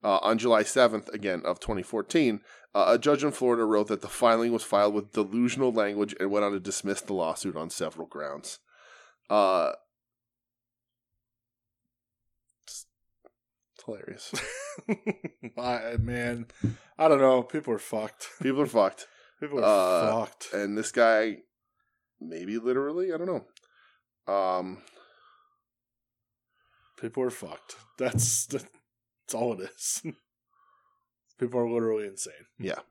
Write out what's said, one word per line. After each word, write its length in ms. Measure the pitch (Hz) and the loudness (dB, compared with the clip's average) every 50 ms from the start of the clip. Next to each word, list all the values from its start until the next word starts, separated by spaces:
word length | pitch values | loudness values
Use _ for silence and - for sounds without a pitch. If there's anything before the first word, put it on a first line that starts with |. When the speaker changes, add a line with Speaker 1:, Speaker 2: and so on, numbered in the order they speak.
| - | 2
Speaker 1:
Uh, 140 | 107 98 95 | 4 2 4
on 140 | - 104 113 113 | 4 2 2 2
July 240 | 113 123 113 107 | 4 4 4 4
seventh, 460 | 107 - - 131 127 117 110 107 - - | 4 2 4 4 4 4 4 -2 -8 -8
again, 340 | - 104 101 101 90 85 - | -12 -6 -4 -4 -4 -2 -2
of 140 | - 90 - | -4 -4 -4
twenty 220 | - - 110 95 | -4 -6 -4 -4
fourteen, 580 | 87 - - 110 101 - - 170 151 120 110 101 _ - - - - _ _ | -6 -4 -6 -6 -6 0 2 2 4 4 2 0 _ -16 -20 -20 -20 _ _
uh, 100 | 101 92 90 | 2 6 6
a 100 | 117 117 | 6 4
judge 240 | 113 143 147 139 | 6 2 2 2
in 100 | 139 151 | 2 -2
Florida 320 | 143 - 127 123 120 117 113 | -2 0 2 2 2 2 2
wrote 240 | 107 110 104 104 107 | 2 4 2 2 2
that 120 | 107 95 | -2 -4
the 80 | - 98 | -4 -10
filing 420 | - - 127 117 113 113 117 120 | -4 2 4 4 6 6 2 0
was 100 | 117 110 | 0 -2
filed 320 | - - - 101 101 104 104 | -2 2 4 4 4 4 2
with 180 | 104 101 104 | 0 -4 -2
delusional 600 | - 110 104 95 101 117 120 123 123 135 135 123 | -2 -2 -2 0 0 0 0 0 2 0 0 0
language 420 | 113 113 104 101 104 104 104 104 - - | 2 2 0 0 0 -2 -2 -4 -2 -4
and 120 | 92 98 | -2 0
went 140 | 101 104 104 | 0 0 0
on 80 | 101 | 0
to 80 | 101 98 | -2 -4
dismiss 400 | 90 98 95 - - 98 98 - | -6 -6 -8 -6 -4 -4 -4 -4
the 100 | - - | -4 -6
lawsuit 420 | 101 92 82 80 80 - - 98 80 | -4 -2 -2 -2 -4 -4 -6 -8 -6
on 120 | 80 80 85 | -6 -8 -8
several 380 | - - 87 78 - 80 82 | -6 -6 -6 -6 -6 -10 -14
grounds. 540 | - - 73 76 71 71 78 - - - - _ _ _ _ - - - - - - _ _ _ _ | -12 -10 -10 -10 -8 -10 -10 -12 -16 -16 -16 _ _ _ _ -20 -20 -20 -20 -20 -20 _ _ _ _
Uh, 440 | 101 104 101 92 92 90 80 65 - - _ _ _ _ _ _ _ _ _ _ _ _ _ _ _ _ _ _ _ _ _ _ _ _ _ _ _ _ _ _ _ _ _ _ _ _ _ _ _ _ _ _ _ _ _ _ _ _ _ _ _ _ _ _ _ _ _ | 2 4 4 4 4 2 2 0 -2 -6 _ _ _ _ _ _ _ _ _ _ _ _ _ _ _ _ _ _ _ _ _ _ _ _ _ _ _ _ _ _ _ _ _ _ _ _ _ _ _ _ _ _ _ _ _ _ _ _ _ _ _ _ _ _ _ _ _
it's, 200 | - - - - _ _ _ _ _ _ _ _ _ _ _ _ _ _ _ _ _ _ | -20 -18 -18 -20 _ _ _ _ _ _ _ _ _ _ _ _ _ _ _ _ _ _
it's 100 | - - | -18 -14
hilarious. 480 | - 110 101 - - - - - - - - - 403 480 523 554 587 587 - - - 214 - | -12 -12 -12 -12 -14 -14 -14 -14 -10 -10 -10 -8 -8 -10 -12 -12 -12 -14 -14 -6 -6 -6 -6
Speaker 2:
<laughs> 600 | _ 220 - - - 160 _ _ - 117 _ - | _ -8 -8 -6 -10 -14 _ _ -18 -14 _ -6
I, 380 | 123 123 123 117 110 117 117 113 | -4 -4 -4 -4 -4 -4 -2 -2
man, 480 | 113 117 120 120 120 120 120 120 117 _ - - - 117 110 - - _ _ - | -2 -2 -2 -4 -4 -4 -4 -6 -10 _ -12 -6 -4 -4 -4 -6 -16 _ _ 2
I 100 | 160 160 | 4 6
don't 120 | 151 139 | 6 8
know. 220 | 135 131 131 127 | 8 6 6 6
People 320 | 120 - - 156 147 - 113 | 2 0 -6 -6 -2 -2 -4
are 40 | 101 | -4
fucked. 500 | - - - 110 107 107 - _ - - - - | -4 -6 -6 -6 -6 -6 -10 _ -18 -18 -14 -4
Speaker 1:
People 200 | - 135 131 139 | -2 -2 2 2
are 40 | 147 | 0
fucked. 400 | 127 127 113 101 95 - - - - _ _ _ _ _ _ | 2 4 4 4 4 2 -4 -20 -20 _ _ _ _ _ _
Speaker 2:
People 240 | 151 147 143 131 110 | -10 -4 -2 2 4
are 0 | |
Speaker 1:
Uh, 560 | 104 104 98 92 90 92 87 82 80 110 117 110 | 6 6 6 6 4 4 4 4 2 2 0 -2
Speaker 2:
fucked. 260 | - - _ - - | -4 -10 _ -14 -6
Speaker 1:
and 240 | - 95 104 101 104 | -4 -4 -4 -2 -4
this 160 | 107 107 - | -4 -4 -2
guy, 460 | - 123 117 113 113 107 110 113 101 - - _ _ _ _ _ _ _ _ _ _ _ _ _ _ _ | 2 4 6 6 6 4 2 0 -4 -8 -16 _ _ _ _ _ _ _ _ _ _ _ _ _ _ _
maybe 380 | - 80 82 82 90 95 107 117 | -16 -12 -12 -10 -8 -6 -6 -4
literally, 540 | 113 123 127 131 139 143 156 175 185 190 | -2 0 0 0 -2 -2 -4 -4 -4 -4
I 40 | 165 160 | -4 -4
don't 80 | 175 190 175 127 - _ _ _ _ _ _ _ _ _ _ _ _ _ _ _ _ | -4 -4 -6 -6 -8 _ _ _ _ _ _ _ _ _ _ _ _ _ _ _ _
know. 60 | - | -2
Um, 460 | 98 98 95 92 92 92 92 92 92 92 - - _ - - _ _ _ _ _ _ _ _ _ _ _ _ _ _ _ _ _ _ _ _ _ _ _ _ _ _ _ _ _ _ _ _ _ _ _ _ _ _ - | -2 0 0 0 0 -2 -2 -6 -10 -14 -18 -20 _ -20 -20 _ _ _ _ _ _ _ _ _ _ _ _ _ _ _ _ _ _ _ _ _ _ _ _ _ _ _ _ _ _ _ _ _ _ _ _ _ _ -10
Speaker 2:
People 220 | - 113 117 135 | -10 -8 -4 -2
are 80 | 127 123 | -4 -4
fucked. 460 | 117 - - 85 - - _ - - - - _ _ - | -4 -6 -14 -14 -14 -16 _ -20 -20 -20 -20 _ _ -4
That's, 460 | 127 123 117 113 117 - - - - | -4 -2 0 0 -2 0 -2 -2 -4
that's 200 | - 139 135 - - _ _ _ _ _ _ _ _ _ _ _ - - | -4 -6 -8 -8 -10 _ _ _ _ _ _ _ _ _ _ _ -10 -4
all 200 | 117 117 120 113 | -4 -2 -2 -2
it 160 | 92 92 92 - | -4 -8 -12 -12
is. 280 | - - - - - - | -10 -8 -8 -8 -6 -8
<laughs> 1300 | 160 147 _ _ _ _ _ _ _ _ _ _ _ _ _ _ _ _ _ _ _ _ _ _ _ _ _ | -12 -14 _ _ _ _ _ _ _ _ _ _ _ _ _ _ _ _ _ _ _ _ _ _ _ _ _
People 200 | 131 120 123 123 | -6 -2 0 -2
are 100 | 120 117 | 0 0
literally 360 | 117 117 113 113 110 107 104 | 0 0 0 0 0 -2 -4
insane. 280 | 101 95 95 - - 78 73 - _ _ _ | -6 -8 -10 -12 -12 -12 -20 -20 _ _ _
Speaker 1:
Yeah. 220 | 107 92 - - - _ | -8 -8 -8 -8 -10 _